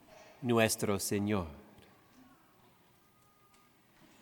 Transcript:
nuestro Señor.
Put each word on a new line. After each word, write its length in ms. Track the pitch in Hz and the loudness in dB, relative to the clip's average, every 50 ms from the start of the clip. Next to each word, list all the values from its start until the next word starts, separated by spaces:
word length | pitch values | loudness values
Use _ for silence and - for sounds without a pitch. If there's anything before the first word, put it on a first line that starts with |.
| - - - - - - - - | -20 -20 -20 -20 -20 -20 -16 -8
nuestro 600 | - 120 120 117 113 107 - - 110 104 101 95 | -2 2 4 4 4 4 2 0 -2 -2 -2 -2
Señor. 480 | - - 107 101 101 104 107 98 85 80 73 - - - - - - - - - - - - - - - - - _ _ _ _ - - _ _ _ _ _ _ _ _ _ _ _ _ _ _ _ _ - _ _ _ _ _ _ _ _ _ - - - - | -2 -2 -2 -2 0 0 0 -2 -2 -6 -10 -16 -20 -20 -20 -20 -20 -20 -20 -20 -20 -20 -20 -20 -20 -20 -20 -20 _ _ _ _ -20 -20 _ _ _ _ _ _ _ _ _ _ _ _ _ _ _ _ -20 _ _ _ _ _ _ _ _ _ -20 -20 -20 -20